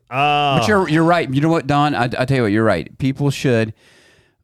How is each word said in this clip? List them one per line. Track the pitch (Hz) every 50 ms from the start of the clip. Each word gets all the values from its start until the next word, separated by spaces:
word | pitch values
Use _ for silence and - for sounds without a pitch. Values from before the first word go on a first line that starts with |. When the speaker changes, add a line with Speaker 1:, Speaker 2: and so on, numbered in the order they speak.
| _ -
Speaker 1:
Uh, | 120 135 143 147 147 147 147 143 135 123
Speaker 2:
But | -
you're, | 214 214 196 185 147
you're | 151 165 165
right. | 170 175 170 151 135
You | 131 139
know | 151 165
what, | 165 160 127
Don? | 135 143 143 147 151 131
I, | 98 120
I | 123 - - 127
tell | 127 135 127
you | 117
what, | 101
you're | 101 110 113
right. | 110 95 82 - - - -
People | 139 131 131 - 143 143
should. | - - - 139 117 113 110 110 - _ _ _ _ _ _ _ _ _ _ _ _ _